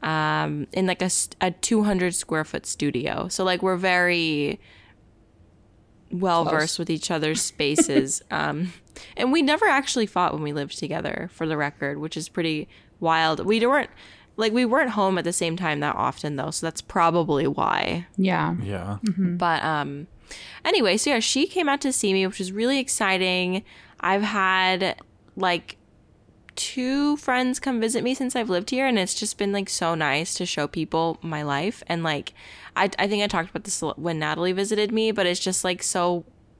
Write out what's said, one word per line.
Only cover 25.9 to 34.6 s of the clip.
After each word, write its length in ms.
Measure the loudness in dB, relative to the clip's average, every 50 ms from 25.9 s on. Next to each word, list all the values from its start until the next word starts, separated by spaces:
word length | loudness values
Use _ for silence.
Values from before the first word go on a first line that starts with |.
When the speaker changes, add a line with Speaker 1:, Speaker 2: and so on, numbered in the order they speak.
| _ _ _ _ _ _ _ _ -20 _ _ -16 -10
Speaker 1:
two 600 | -8 -8 -6 -4 -4 -2 0 0 2 2 2 2
friends 420 | 0 0 0 0 2 2 0 -2 -2
come 200 | -2 -2 -2 0
visit 240 | 0 2 0 2 0
me 100 | 0 0
since 220 | 0 -2 -2 -2
I've 140 | -2 -2 0
lived 200 | 0 -2 0 -2
here, 140 | -2 0 2
and 100 | 2 2
it's 160 | 2 0 0 -2
just 240 | -4 -4 -6 -4
been, 140 | -2 -2 -2
like, 180 | 0 -2 -2 -4
so 260 | -4 -2 0 0 0
nice 380 | 0 2 2 2 0 0 -2 -4
to 100 | -4 -4
show 220 | -4 -2 -2 -4
people 500 | -2 -2 -4 -4 -2 0 0 0 0 -2 -4
my 220 | -6 -6 -6 -4 -2
life. 400 | -2 -2 0 -2 -2 -4 -6 -6
And, 160 | -4 -2 -2 0
like, 300 | -2 -2 -2 -4 -8 -14 -18 -20 -20 -20 -20 -16 -8 -2
I, 140 | 0 0 0 2 0
I 80 | 0
think 160 | 0 0 0 0
I 40 |
talked 220 | 0 0 -2 -2 -2
about 140 | -6 -10 -8
this 180 | -6 -6 -4
l-, 120 | -4 -4 -4
when 220 | -4 -4 -4 -2 -2
Natalie 320 | -2 -2 -2 0 0 0 0
visited 380 | 0